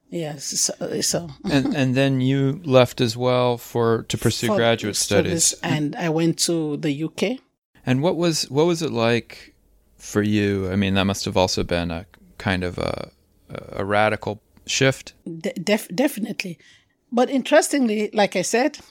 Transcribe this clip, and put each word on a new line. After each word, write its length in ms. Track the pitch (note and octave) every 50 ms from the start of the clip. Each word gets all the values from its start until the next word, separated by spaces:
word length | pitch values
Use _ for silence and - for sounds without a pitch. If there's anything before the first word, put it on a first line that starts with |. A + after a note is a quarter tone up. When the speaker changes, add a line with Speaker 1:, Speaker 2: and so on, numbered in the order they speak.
| _ _
Speaker 1:
Yes. 340 | F3 E3+ D#3+ D3 D3+ C#3 -
So, 560 | - F#3+ E3+ - - - - F3+ - - -
so. 300 | - - - D#3+ F3 D#3 C3+ -
<laughs> 120 | - G3
Speaker 2:
And, 240 | D3 C#3 C3 D4 A3
and 180 | D3 C3 C3 B2
then 260 | C3+ C#3 C#3 C3+ B2+
you 400 | B2+ C3 C3+ C#3 C3+ C3+ C#3+ G3 E3+
left 360 | C#3+ B2+ B2+ B2 - - -
as 160 | C3 A2+ A2
well 420 | A#2+ B2 B2+ B2+ B2 B2 B2 A#2+ A#2
for, 460 | - - - A#2+ A#2 A2+ A2+ A2+ -
to 120 | - -
pursue 300 | A2 - A#2 - - B2
Speaker 1:
For 100 | A2+ G#3+
Speaker 2:
graduate 400 | G#2+ A#2 A#2 A#2 - - G#2 F#2+
studies. 480 | - - - G2+ G2 D#2 F#2 F2+ E2 -
Speaker 1:
studies, 140 | - - -
and 340 | - E3+ - D3+ D3+ C#3+ F#3+
I 120 | - F3 E3
went 300 | D3+ E3 E3+ E3 D#3+ - -
to 300 | - E3+ E3 D#3 D3+ D3 C#3+
the 140 | D#3+ D3+
U 180 | C#3 D3 D#3+ D#3
K. 300 | - - F#3+ G3 B3+ - - _ _ _ _ _ _ _ -
Speaker 2:
And 160 | B2+ B2+ C3+
what 140 | D3 F#3 F3
was, 320 | D#3 F3 E3+ D#3 - - -
what 160 | B2+ D3 D#3+
was 140 | F3+ E3+ E3
it 100 | E3 B2
like 640 | A2+ A#2 A2+ A#2 A#2+ A#2 - - - - - - _ _ _ _ _ _ _ _ _
for 260 | _ - - - G#2
you? 480 | G#2 G#2+ G#2+ G#2 G#2 G2+ G2+ F#2+ F#2+ F#2
I 60 | F#2+
mean, 180 | G2+ G2+ F#2+ F#2+
that 100 | G2 F#2+
must 200 | G2 G2 - -
have 100 | G#2 F#2+
also 260 | F#2+ F#2 F#2+ - G#2 F2+
been 260 | - E2+ F2 E2+ E2+
a 160 | E2 E2+ G2 - - _ - - _ -
kind 240 | - G2+ F#2+ F#2 F2+
of 140 | F2 E2 -
a, 320 | G1+ G1+ G1+ G1+ - - - _ _ _ _ _ _ - - - - -
a 120 | - - G2
radical 560 | G2 G#2 G#2 G#2+ G#2+ G#2+ - - G#2+ G#2 - - _ _ - _
shift. 480 | - - - C3+ C3+ C3 - - - - _ _
Speaker 1:
De-, 260 | F3+ E3 D#3+ D#3+ G3 -
def-, 340 | G3 D#3+ - G#3 G#3+ - - F#3+
definitely. 640 | G3+ C#4 D4 - G#3 - - F3 - - F3+ D#3+ - _ - - _ _ _ _ _ _ _
But 180 | A#3+ A#3 B3+ -
interestingly, 840 | C#4 C4 - - D4 D#4+ E4 - D4+ C#4+ B3+ A3 G#3 G#3+ G#3+ G3
like 240 | - G#3 G3+ F#3 -
I 60 | F#3+
said, 360 | E3+ - - A#3 C4+ D4+ - - - -